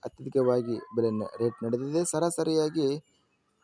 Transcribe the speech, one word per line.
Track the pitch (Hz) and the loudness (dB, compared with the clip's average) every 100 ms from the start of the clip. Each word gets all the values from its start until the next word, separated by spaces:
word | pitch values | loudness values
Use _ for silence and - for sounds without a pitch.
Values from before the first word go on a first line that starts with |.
ಅತ್ಯಧಿಕವಾಗಿ | 123 _ 135 135 127 123 117 117 - | -12 _ -2 2 4 2 0 -6 -4
ಬೆಲೆ | 117 117 | 0 0
ನ-, | 107 101 - | 0 -6 -2
ರೇಟ್ | 117 113 | -2 -2
ನಡೆದಿದೆ. | 117 120 135 156 | -4 -2 0 0
ಸರಾಸರಿಯಾಗಿ | 175 156 170 165 160 160 156 160 139 143 - _ _ _ _ _ | 0 0 0 0 0 2 0 2 0 0 -6 _ _ _ _ _